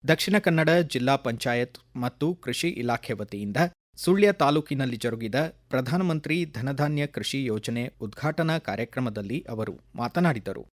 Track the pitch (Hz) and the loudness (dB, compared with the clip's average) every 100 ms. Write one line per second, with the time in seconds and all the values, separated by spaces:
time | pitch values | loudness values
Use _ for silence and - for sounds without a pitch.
0 | 135 160 - 208 196 165 156 170 165 127 | 2 2 4 2 4 4 4 4 4 0
1 | 123 135 123 117 131 120 120 - _ 131 | 2 2 0 -2 0 0 0 -6 _ -6
2 | 123 - 147 180 - 113 170 175 120 117 | -6 -2 -4 -2 -6 -2 -2 -2 -2 -2
3 | - 107 104 101 101 101 175 - _ - | -2 -6 -6 -6 -4 0 0 -2 _ -6
4 | - 196 202 202 143 147 147 139 135 117 | 2 6 6 6 4 4 0 -2 -2 -2
5 | 123 113 113 123 160 - _ 127 127 170 | -4 -4 -2 -2 -2 -6 _ -2 0 0
6 | 185 160 147 160 165 113 127 139 147 147 | 2 0 0 -2 -2 -4 -4 0 0 0
7 | 143 - 104 139 131 107 107 117 123 _ | -2 -4 -4 -2 -2 -2 -2 -4 -6 _
8 | 110 - 147 170 165 160 - 104 117 - | -10 -4 -4 0 0 0 -2 -4 -4 -2
9 | 123 107 98 135 - 110 110 90 _ - | -4 -4 -4 -6 -6 -6 -4 -6 _ -6
10 | 120 - 175 123 98 - - | -4 2 2 0 -6 -10 -12